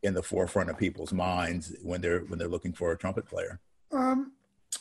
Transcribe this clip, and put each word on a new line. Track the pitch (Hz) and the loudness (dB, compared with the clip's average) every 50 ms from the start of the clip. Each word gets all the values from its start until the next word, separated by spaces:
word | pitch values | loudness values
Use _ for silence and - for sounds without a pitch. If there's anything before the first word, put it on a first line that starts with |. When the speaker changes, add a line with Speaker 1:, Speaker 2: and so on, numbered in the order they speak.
Speaker 1:
in | - 98 92 | 0 2 2
the | 90 | 2
forefront | - - 95 95 90 87 - 98 90 87 | 0 0 2 2 2 4 4 2 2 2
of | 82 - | 0 0
people's | 104 87 - - 80 - | 0 0 0 -2 -4 -2
minds | 98 90 87 90 90 90 85 82 87 85 80 85 80 - | 0 0 2 2 2 2 2 0 0 -2 -4 -6 -12 -10
when | - 85 90 90 | -6 -4 -2 0
they're, | 90 85 87 90 | 2 2 2 2
when | - 90 87 85 | 0 -2 -4 -4
they're | 87 85 | -2 -2
looking | 87 82 - 90 | -2 -2 -2 -4
for | 82 - 87 85 | -4 0 0 0
a | 82 | 0
trumpet | - - 92 98 113 - | 0 -2 -2 -2 -2 -6
player? | - - 87 85 - 92 - _ _ _ _ _ - | -4 -4 -4 -4 -4 -8 -12 _ _ _ _ _ -2
Speaker 2:
Um, | 302 262 254 262 262 262 277 269 - _ _ _ _ _ _ - - - | 0 2 4 4 4 2 0 -2 -8 _ _ _ _ _ _ -12 -12 -12